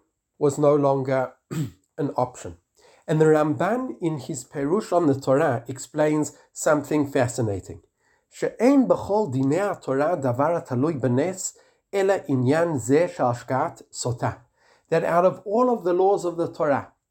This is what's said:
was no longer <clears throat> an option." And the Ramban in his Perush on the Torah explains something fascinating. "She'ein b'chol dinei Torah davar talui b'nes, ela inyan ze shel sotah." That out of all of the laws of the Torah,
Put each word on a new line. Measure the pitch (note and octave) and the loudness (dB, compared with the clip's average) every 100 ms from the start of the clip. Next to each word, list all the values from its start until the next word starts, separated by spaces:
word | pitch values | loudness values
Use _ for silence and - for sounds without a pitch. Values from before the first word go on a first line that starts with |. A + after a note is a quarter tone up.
| _ _ _ _ | _ _ _ _
was | D3 C#3+ | 0 4
no | D3 D3 | 4 4
longer | C#3 C#3 C3 C3 B2+ - | 4 0 0 -2 -2 -8
<clears throat> | _ - B2 - _ - | _ -6 -6 -8 _ -6
an | C#3 - | -4 -2
option." | B2+ - - E2 _ _ _ _ - | -4 -6 -16 -16 _ _ _ _ -4
And | D#3 | 4
the | D#3 | 6
Ramban | D3+ D3+ D3 F3 B3 C4 - | 6 2 0 -2 -2 -6 -6
in | E3+ D3+ | -6 -6
his | - D3 | -8 -12
Perush | - D3 C#3 G3+ - | -10 -6 -2 -2 0
on | F3 E3 | 2 2
the | C3 | 2
Torah | C#3 C3+ D#3+ A#2+ - | 2 2 2 -2 -6
explains | B2 - D3+ D3+ D3+ D3 - _ | -12 -8 -2 0 0 -4 -10 _
something | - E3+ D3 - D3+ C#3 | -4 0 0 0 -2 0
fascinating. | C#3+ A#2+ - A2 F#2+ - - _ _ _ _ _ | 0 0 0 -4 -4 -10 -18 _ _ _ _ _
"She'ein | - E3 - A#3+ C#4+ G#3+ | -8 -6 0 4 4 4
b'chol | E3+ - G#3 G3+ | 0 0 -2 0
dinei | B2+ C3+ D#3+ G3+ F3 | -2 0 0 -2 -4
Torah | - C3+ D3+ F3+ | -4 0 0 0
davar | C3+ A#2 D3 E3+ - | -2 0 0 -2 -4
talui | B2 D3 D3+ | -2 -2 -2
b'nes, | B2+ B2 E3 F#3+ - - _ _ _ | 0 0 -2 -4 -10 -14 _ _ _
ela | G3+ F#3+ F#3+ | 0 2 0
inyan | - C3+ B2 D#3 E3+ D3 | 0 0 2 2 2 -2
ze | A2 C#3+ F3 | 2 2 2
shel | - B2 | 0 -2
sotah." | A#2+ - C3 E3 - - - B2+ B2 B2 - _ _ _ _ _ | -2 -4 -4 -4 -6 -18 -8 -6 -4 -6 -6 _ _ _ _ _
That | D#3+ | -2
out | E3 E3 | 2 2
of | F#3 - | 2 0
all | G#3+ G3 B3+ | -2 0 2
of | A#3 | 0
the | F3 | 0
laws | F3+ F#3+ G3+ | 2 2 2
of | F3 E3 | -2 -4
the | D#3+ | -6
Torah, | - D#3 B2+ - _ _ | -2 0 0 -4 _ _